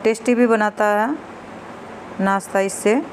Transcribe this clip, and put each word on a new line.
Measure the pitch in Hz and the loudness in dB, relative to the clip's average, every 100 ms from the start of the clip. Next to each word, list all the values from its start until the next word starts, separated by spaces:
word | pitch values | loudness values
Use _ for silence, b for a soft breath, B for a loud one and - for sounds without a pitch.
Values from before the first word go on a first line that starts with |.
टेस्टी | 220 226 - | 0 0 2
भी | 240 240 | 4 4
बनाता | 226 208 208 208 | 4 2 2 2
है | 208 233 320 - - - - - - - - - - | 2 0 -4 -10 -18 -18 -16 -16 -16 -16 -16 -12 -2
नाश्ता | 190 196 - 196 | 0 0 0 0
इससे। | 196 - 208 240 311 | 0 0 2 2 0